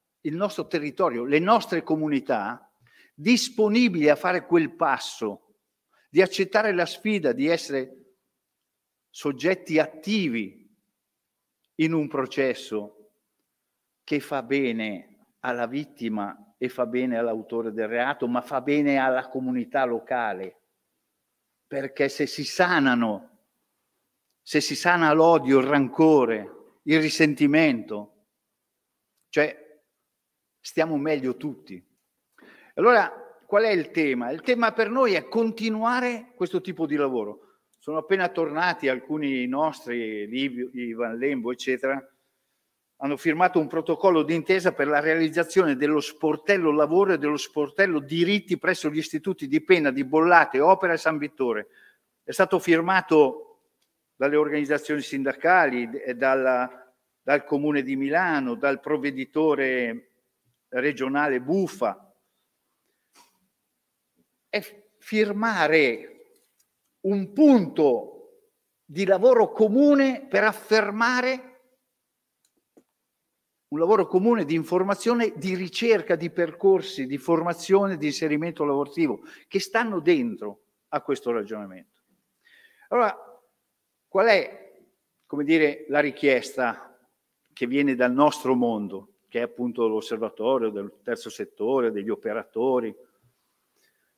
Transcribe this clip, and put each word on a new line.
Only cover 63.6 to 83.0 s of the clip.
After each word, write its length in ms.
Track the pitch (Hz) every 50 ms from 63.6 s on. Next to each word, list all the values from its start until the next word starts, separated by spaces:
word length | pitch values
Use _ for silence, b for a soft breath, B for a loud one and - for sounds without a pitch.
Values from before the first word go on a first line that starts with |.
| _ _ _ _ _ _ _ _ _ _ _ _ _ _ _ _ _ _
è 100 | - 208
f-, 240 | 202 - - - _ _ _
firmare 1120 | _ _ - 214 214 214 208 196 208 226 233 208 180 151 151 160 160 143 123 113 - - - - - _ _ _ _ _ _ _ _ _ _ _ _ _ _ _ _
un 320 | - 190 202 196 190 - -
punto 760 | 277 311 285 262 214 175 139 - 170 151 139 120 107 - - - - - - _ _ _ _ _ _ _ _ _ _ _
di 200 | - 143 175 196
lavoro 460 | 185 190 180 214 262 247 233 202 -
comune 720 | - - 220 208 214 269 294 294 285 277 269 269 247 - -
per 160 | - - 202 208
affermare 1080 | 220 208 - - - 214 220 208 202 202 220 233 254 247 247 247 262 254 254 - - - _ _ _ _ _ _ _ _ _ _ _ _ _ _ _ _ _ _ _ _ _ _ _ _ _ _ _ _ _ _ _ _ _ _ _ _ _ _ _ _ _ _ _ 143
un 60 | 151
lavoro 260 | 165 185 220 196 180
comune 400 | - - 180 196 233 233 214 160
di 80 | 139 165
informazione, 800 | 165 156 - 175 180 190 202 196 196 - 226 240 240 226 214 -
di 200 | 151 147 190 185
ricerca, 600 | 180 185 170 - - 233 233 220 180 156 - 170
di 140 | 156 170 160
percorsi, 800 | - 180 170 156 156 - - 196 190 180 - - - - 131
di 100 | 127 143
formazione, 800 | 135 - 170 170 160 170 175 170 - - - 190 196 196 196 185
di 80 | 147 151
inserimento 580 | 147 139 - 165 151 151 151 165 170 165 - 147
lavorativo, 600 | 147 139 143 143 143 - 165 160 131 104 B B B B B B
che 120 | _ - 190
stanno 400 | - - - 226 240 220 202 170
dentro 640 | 147 175 170 139 120 117 98 - 107 104 101 - _ _ _ _ _ _
a 120 | 151 143
questo 300 | - - 135 - - 123
ragionamento. 720 | 117 110 101 104 113 107 101 95 92 90 - _ _ _ _ _ _ _ _ _ _ b b b b b b b b b b -
Allora, 280 | 220 247